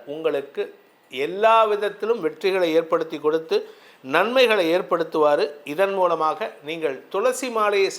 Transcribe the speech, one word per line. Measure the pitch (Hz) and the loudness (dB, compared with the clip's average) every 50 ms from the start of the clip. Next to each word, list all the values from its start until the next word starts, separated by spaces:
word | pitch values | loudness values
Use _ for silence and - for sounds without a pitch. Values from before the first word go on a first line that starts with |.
| - | -10
உங்களுக்கு | 143 143 156 160 156 143 139 139 - - 208 202 - - - _ _ _ _ _ _ | -12 -12 -4 -2 -2 -2 -2 -4 -6 -8 -8 -8 -8 -10 -18 _ _ _ _ _ _
எல்லா | 139 127 139 156 180 196 214 220 226 226 220 | -8 -6 -6 -4 -2 2 4 4 6 6 4
விதத்திலும் | 214 208 202 208 202 196 - 214 214 240 226 165 | 4 2 0 -2 -4 -4 -4 -2 -2 -2 0 -2
வெற்றிகளை | 156 151 - - 190 190 190 180 165 156 165 | -4 -4 -2 -2 -2 0 2 0 2 2 0
ஏற்படுத்தி | 165 165 175 165 165 160 165 147 | 2 2 0 -2 -2 -4 -6 -2
கொடுத்து | 143 151 156 160 160 - 196 214 214 - - - - - - _ - 131 139 | -2 0 0 0 -2 -2 -2 -4 -4 -6 -14 -20 -20 -20 -20 _ -10 0 2
நன்மைகளை | 165 190 226 247 262 254 226 220 202 175 160 170 | 2 2 2 4 4 4 4 4 2 2 2 2
ஏற்படுத்துவாரு. | 185 190 - 185 170 165 160 - 160 151 147 147 156 202 220 - - - | 0 0 0 -2 -2 -2 -2 0 2 4 4 4 2 0 -2 -4 -10 -12
இதன் | 143 147 160 196 196 196 190 | -10 -2 0 0 0 2 0
மூலமாக | 180 175 170 160 160 156 147 135 220 - - - 143 147 | 0 0 2 0 0 -2 -2 -2 -6 -8 -8 -12 -12 -10
நீங்கள் | 165 165 156 147 135 131 - - - | -8 -4 -4 -4 -6 -6 -12 -8 -6
துளசி | 190 220 254 254 254 269 254 | -2 0 0 -2 -2 -6 -4
மாலையை | 233 220 214 208 202 202 196 185 190 | -2 0 0 0 2 2 0 0 0